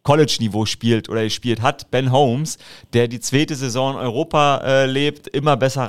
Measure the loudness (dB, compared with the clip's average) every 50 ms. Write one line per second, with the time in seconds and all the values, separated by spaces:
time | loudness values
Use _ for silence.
0 | 0 2 4 4 4 2 0 -2 -2 -2 -2 -2 -2 -4 -4 -2 0 0 0 0
1 | -2 -4 -4 -4 -2 -2 -4 -4 -4 -2 -2 0 0 -2 -2 -2 -4 -4 -2 -2
2 | 0 2 2 4 4 2 2 -2 -4 -6 -10 -12 -16 -20 -20 -20 -10 -2 0 0
3 | 0 0 -2 -6 -6 -2 0 0 0 0 -2 -4 -6 -4 -2 -2 -2 -2 -2 -4
4 | -4 -4 -4 -4 -4 0 2 2 4 4 2 0 0 2 2 2 2 2 0 0
5 | -2 -2 -4 -6 -8 -8 -6 -2 0 0 2 2 2 0 0 -2 -2